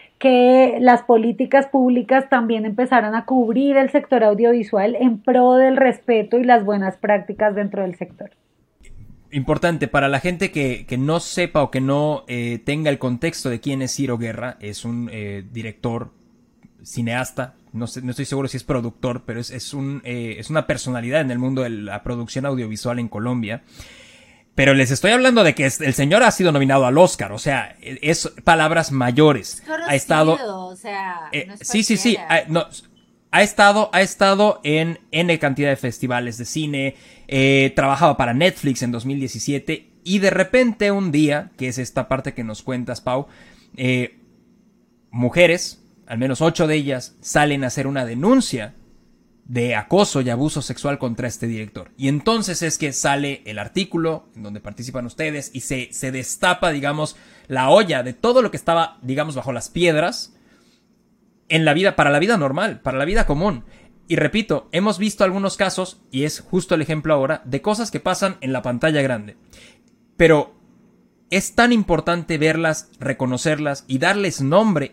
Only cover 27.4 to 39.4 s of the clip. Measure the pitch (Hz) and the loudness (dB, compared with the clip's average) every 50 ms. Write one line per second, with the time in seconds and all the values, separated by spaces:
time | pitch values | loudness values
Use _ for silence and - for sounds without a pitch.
27.4 | - 151 139 123 107 - - _ - - 135 127 - 151 160 - - 151 - - | -4 -2 -2 -2 -4 -6 -12 _ -16 -16 -14 -6 -2 -2 -2 -2 -4 -8 -10 -2
28.4 | - - 170 156 156 156 165 170 156 - 139 135 127 123 123 127 156 151 139 110 | 2 4 4 4 4 2 2 0 0 0 -2 0 0 2 4 6 6 6 4 2
29.4 | 92 - - - - - 311 320 339 339 143 135 - - - 156 156 156 - - | -2 -8 -14 -14 -10 -8 -8 -6 -2 -2 -2 -2 0 0 2 2 4 4 2 0
30.4 | 262 214 190 185 185 185 185 185 - 214 202 196 196 190 180 170 160 151 - 147 | -2 -6 -8 -10 -12 -14 -16 -14 -12 -10 -8 -8 -8 -8 -10 -10 -10 -10 -8 -8
31.4 | 151 185 202 208 - - - 214 220 - 226 - - 240 208 175 175 156 165 165 | -10 -10 -14 -14 -8 -2 0 0 2 2 0 0 2 0 0 0 0 0 0 0
32.4 | - 151 156 170 156 - - - - _ _ _ _ _ _ _ _ _ - 175 | 0 0 0 -2 -2 -2 -8 -18 -20 _ _ _ _ _ _ _ _ _ 2 2
33.4 | 208 202 - - 202 202 202 214 214 - - 180 196 185 - - 202 196 196 196 | 2 2 4 6 6 6 6 4 2 2 2 2 2 2 2 2 2 4 4 4
34.4 | 208 214 - - - 147 151 156 160 165 170 - - _ - 156 175 175 165 156 | 4 4 2 0 -2 -2 0 0 0 -2 -4 -8 -10 _ -4 -2 0 0 0 0
35.4 | - 143 135 135 147 143 139 - - 123 113 - - 127 123 123 123 120 110 113 | 0 -2 -2 0 0 0 0 0 -2 -6 -6 -4 -4 -4 -2 -2 -4 -4 -8 -10
36.4 | 120 - - 156 156 147 147 139 135 135 131 - - - - - - - 139 135 | -10 -8 -6 -6 -6 -4 -4 -4 -4 -6 -8 -10 -16 -20 -20 -20 -10 -4 0 2
37.4 | 135 135 135 135 135 135 - - 139 135 139 135 170 160 131 - 135 120 117 131 | 4 4 6 4 4 2 2 2 2 2 2 4 4 4 4 2 0 0 2 2
38.4 | 170 185 180 - - 139 131 - 131 120 120 117 113 131 139 139 135 120 - 110 | 2 2 0 0 -2 -4 -2 -2 -2 -4 -4 -4 -6 -6 -6 -6 -6 -8 -8 -8